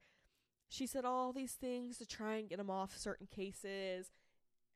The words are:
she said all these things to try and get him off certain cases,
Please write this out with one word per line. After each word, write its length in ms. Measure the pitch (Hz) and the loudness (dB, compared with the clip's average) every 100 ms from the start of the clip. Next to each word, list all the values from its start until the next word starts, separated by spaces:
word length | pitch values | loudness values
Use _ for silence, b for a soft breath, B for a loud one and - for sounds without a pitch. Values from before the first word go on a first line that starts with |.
| b b b b b _ _ | b b b b b _ _
she 180 | - 262 | -2 0
said 180 | 269 | 2
all 280 | 247 254 254 | 4 4 4
these 220 | 254 262 | 2 -2
things 440 | - 254 247 247 247 | -2 0 0 -2 -6
to 80 | 220 | -8
try 300 | - 214 220 | -2 0 0
and 120 | 214 | 0
get 120 | 185 | -2
him 100 | 202 | 2
off 260 | 190 190 - | 2 2 0
certain 300 | 208 - 196 | -2 -2 -6
cases, 880 | - 196 196 202 196 190 185 185 b b b b _ _ | -4 -4 -4 -4 0 0 0 -4 b b b b _ _